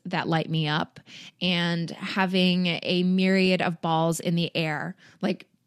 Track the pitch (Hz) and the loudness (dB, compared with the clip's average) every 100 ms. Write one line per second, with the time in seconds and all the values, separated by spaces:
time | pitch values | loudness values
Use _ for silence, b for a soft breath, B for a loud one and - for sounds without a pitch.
0 | 180 170 - 165 151 160 151 151 - - | -6 -4 0 0 0 -2 0 0 -4 -10
1 | - B B B 180 175 170 170 165 - | -20 B B B -2 0 0 -2 -4 -8
2 | 190 202 185 185 180 180 175 165 - 180 | -6 -2 0 2 2 4 0 -2 -2 0
3 | 180 185 190 190 185 185 160 165 170 165 | 2 2 4 4 4 2 0 -2 0 2
4 | 165 165 - 170 165 - 156 151 170 - | 2 0 0 0 0 -2 -4 -4 -6 -12
5 | b b 202 190 - _ | b b -4 -4 -8 _